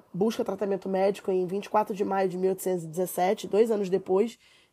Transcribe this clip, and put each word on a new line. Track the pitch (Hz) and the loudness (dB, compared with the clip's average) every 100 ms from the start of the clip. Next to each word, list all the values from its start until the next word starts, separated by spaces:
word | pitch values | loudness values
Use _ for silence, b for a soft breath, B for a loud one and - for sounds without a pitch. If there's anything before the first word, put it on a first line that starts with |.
| - | -8
busca | 170 220 220 | 0 0 0
tratamento | 226 196 202 190 196 | -4 -2 -2 -2 -2
médico | 185 196 196 - | 2 2 0 0
em | 185 180 | 0 0
vinte | 196 | -4
e | 196 | 0
quatro | 214 214 | 0 0
de | 190 | -2
maio | 202 196 190 | -2 0 0
de | 180 | 0
mil | 185 | 0
oitocentos | 185 190 180 | 0 -2 -2
e | 165 | -4
dezessete, | 156 180 - 180 214 185 | -4 -4 0 0 0 0
dois | 196 226 | 2 4
anos | 214 190 | 2 0
depois | 190 185 190 226 - b b b | -2 2 2 0 -4 b b b